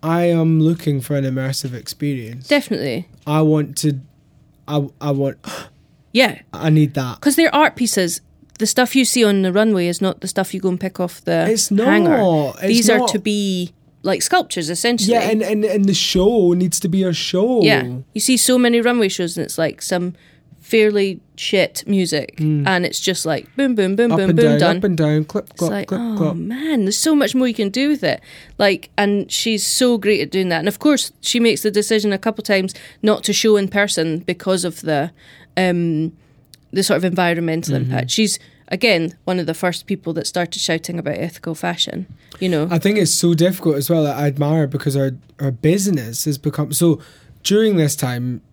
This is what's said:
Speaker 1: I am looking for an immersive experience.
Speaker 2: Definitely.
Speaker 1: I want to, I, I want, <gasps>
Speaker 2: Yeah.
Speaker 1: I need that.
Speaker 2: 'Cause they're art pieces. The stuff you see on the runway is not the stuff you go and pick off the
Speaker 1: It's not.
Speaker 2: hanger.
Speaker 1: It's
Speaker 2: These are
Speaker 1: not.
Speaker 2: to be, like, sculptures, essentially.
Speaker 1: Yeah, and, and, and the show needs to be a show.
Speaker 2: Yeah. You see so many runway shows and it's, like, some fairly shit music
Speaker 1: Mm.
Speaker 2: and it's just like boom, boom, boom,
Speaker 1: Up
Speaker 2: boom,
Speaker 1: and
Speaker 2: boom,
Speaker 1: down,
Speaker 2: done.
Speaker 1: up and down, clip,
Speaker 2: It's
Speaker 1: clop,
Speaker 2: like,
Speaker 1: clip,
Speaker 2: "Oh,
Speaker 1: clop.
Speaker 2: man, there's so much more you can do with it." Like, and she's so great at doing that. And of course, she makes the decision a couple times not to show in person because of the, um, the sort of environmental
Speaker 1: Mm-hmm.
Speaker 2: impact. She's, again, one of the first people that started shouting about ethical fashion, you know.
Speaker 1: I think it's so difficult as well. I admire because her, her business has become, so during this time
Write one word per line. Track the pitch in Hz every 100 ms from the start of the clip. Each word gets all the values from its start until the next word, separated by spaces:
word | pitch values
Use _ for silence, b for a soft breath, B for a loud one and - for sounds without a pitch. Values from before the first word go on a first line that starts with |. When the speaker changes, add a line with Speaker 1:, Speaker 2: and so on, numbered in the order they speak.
Speaker 1:
I | 160 170 175
am | 170 160 160
looking | 156 165 - 143
for | 123 143
an |
immersive | 135 131 131 135 135
experience. | 123 - - 143 135 110 120 127
Speaker 2:
Definitely. | 285 - 214 135 120 180 - -
Speaker 1:
I | 151
want | 156 156 143 143
to, | 151 139 131 _ _ _ _ _ -
I, | 147 139 _
I | 147
want, | 139 139 - -
<gasps> | - - _ _ _ _
Speaker 2:
Yeah. | 226 247 - -
Speaker 1:
I | - 160
need | 156 151 143
that. | 131 113
Speaker 2:
'Cause | - 277
they're | 330
art | - 302 -
pieces. | 247 - 180 - _ _ _ -
The | 214
stuff | - 247 269
you | 240
see | 254
on | 220 196
the | 185
runway | 185 220 202 175
is | 175
not | 190 -
the | 185
stuff | - 190
you | 190
go | 185
and | 180
pick | 190 -
off | 180 - -
the | 165 165
Speaker 1:
It's | 220 -
not. | 202 240
Speaker 2:
hanger. | 311 349 277 196 160 143 -
Speaker 1:
It's | 190
Speaker 2:
These | 226 220
are | 220
Speaker 1:
not. | 247
Speaker 2:
to | 214
be, | 214 208 202 185 175 _ _ _
like, | - 190
sculptures, | - 359 - - 156
essentially. | 170 233 240 196
Speaker 1:
Yeah, | 233 214
and, | 220
and, | 196 214 208
and | 208 196
the |
show | 190 - 185 190 240 175
needs | 180 180 -
to | 185
be | 190
a | 185
show. | 165 - 180 214 254
Speaker 2:
Yeah. | 175 110 123 127 131
You | -
see | - 247
so | - 254
many | 240 233
runway | 233 240 202
shows | - 175 170
and | 156
it's, | -
like, | 160 -
some | - 180 180 175 b b b -
fairly | - 226 214 208 196 185 _ -
shit | - 196 175 - -
music | 202 175 151 - -
Speaker 1:
Mm. | 151 151 147
Speaker 2:
and | 185 175
it's | -
just | - 185 160
like | 143 - -
boom, | 269 226
boom, | 185 196
boom, | 240
Speaker 1:
Up | 165
Speaker 2:
boom, | 190
Speaker 1:
and | 165
Speaker 2:
boom, | 156
Speaker 1:
down, | 147
Speaker 2:
done. | 175 170
Speaker 1:
up | 196
and | 165
down, | 151 151 156
clip, | 208 -
Speaker 2:
It's | -
Speaker 1:
clop, | 170
Speaker 2:
like, | 202 -
Speaker 1:
clip, | 190
Speaker 2:
"Oh, | 233 214
Speaker 1:
clop. | 156 170
Speaker 2:
man, | 170 254 311 285 190
there's | 208
so | 320
much | 302 247 254
more | 254
you |
can | 226 202
do | 202 285
with | 294
it." | 175 127 B B B -
Like, | 202 190 - -
and | 202 202 -
she's | - 233 220 -
so | - 254 233
great | 196 208
at | 147
doing | 196 185
that. | 165
And | 170
of | -
course, | 302 285 - _
she | - 240
makes | 233 143
the | 214
decision | 208 202 220 208
a | 196
couple | 226 220
times | - 196 190 B B B
not | 214 214 -
to |
show | 202 226 208
in | 196
person | 202 202 - 165 160
because | 175 175 - 190
of | 175 160
the, | 160 151 160 B B B B -
um, | 185 175 170 156 160 - b b _ - _
the | -
sort | 196 156
of |
environmental | 185 175 175 170 170 160 165 139
Speaker 1:
Mm-hmm. | 127
Speaker 2:
impact. | 127 127
She's, | - 214 - b b b
again, | 175 233 180 165 - -
one | 185
of | 165
the |
first | 160 185 170 -
people | 196 -
that | 165 -
started | - 170 -
shouting | - 165 - 175
about | 151 -
ethical | 165 - - 160
fashion, | 175 175 - - 185 B B -
you | 185
know. | 165 160
Speaker 1:
I | 170
think | 196 208
it's | 185
so | - 170
difficult | 165 175 185 170 143
as | 135
well. | 170 147
I | 131 147
admire | 139 147 160 143
because | 135 - 139
her, | 135 131 _ _
her | 139
business | 123 151 190 196 160 113 117
has | - 139
become, | 151 143 147
so | 151 170 147 B B B B
during | - 202 220 190
this | 151 -
time | 131 123 123 123 _